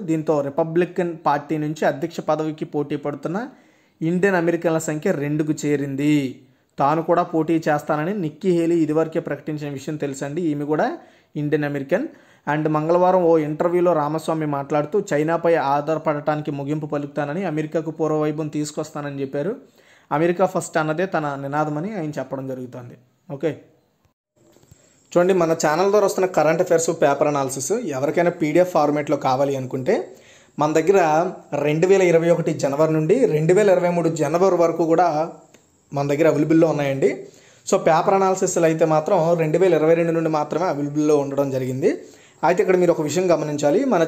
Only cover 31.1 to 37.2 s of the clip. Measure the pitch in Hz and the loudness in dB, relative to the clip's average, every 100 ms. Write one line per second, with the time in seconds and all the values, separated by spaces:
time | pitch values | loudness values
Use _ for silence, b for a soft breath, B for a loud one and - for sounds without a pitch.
31.1 | 156 185 - - 143 143 156 180 190 180 | 2 0 -4 -8 -4 0 2 4 4 6
32.1 | 165 165 165 170 147 143 139 156 156 156 | 4 4 2 0 -2 -2 2 2 2 2
33.1 | 226 160 151 160 185 202 180 175 175 165 | 2 2 2 2 4 4 4 2 0 0
34.1 | 160 143 165 190 180 165 165 160 165 175 | 0 0 2 2 4 2 2 2 4 2
35.1 | 151 170 - - - _ _ _ 143 143 | 2 -4 -8 -20 -20 _ _ _ -4 -2
36.1 | 143 160 143 151 160 160 147 143 135 185 | 2 2 2 2 4 4 2 -2 0 -2
37.1 | - | -2